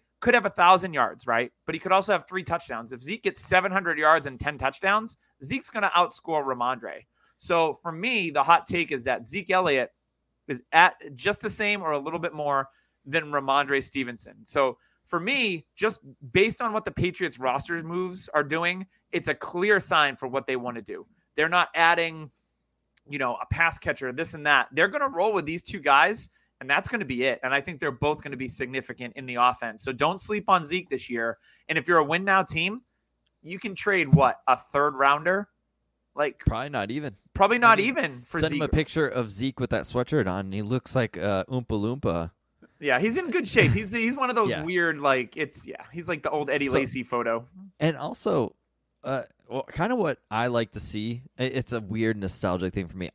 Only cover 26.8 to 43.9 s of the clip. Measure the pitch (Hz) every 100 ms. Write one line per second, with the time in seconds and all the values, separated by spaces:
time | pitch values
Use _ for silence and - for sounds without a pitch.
26.8 | - 233 139 123 131 120 131 139 139 151
27.8 | 151 123 147 151 147 131 127 - 127 131
28.8 | - 123 123 139 131 120 123 127 117 107
29.8 | - 123 147 190 - 208 208 185 147 180
30.8 | 175 127 - 120 117 110 _ _ - 160
31.8 | 170 170 147 170 196 190 185 160 180 233
32.8 | - _ _ _ _ _ 156 190 220 190
33.8 | 208 190 143 151 127 - - 123 - 143
34.8 | 147 131 139 147 165 190 208 _ _ _
35.8 | _ _ _ 135 147 - - 113 139 131
36.8 | 101 135 147 98 _ - 202 240 233 214
37.8 | 226 269 165 123 - 170 156 147 147 156
38.8 | 151 160 139 127 113 98 135 - 123 107
39.8 | - 123 123 151 92 92 98 98 104 127
40.8 | - 131 110 - 98 95 - 127 117 107
41.8 | 104 131 - 85 85 - _ _ - _
42.8 | 143 127 214 269 349 359 233 233 170 185
43.8 | 208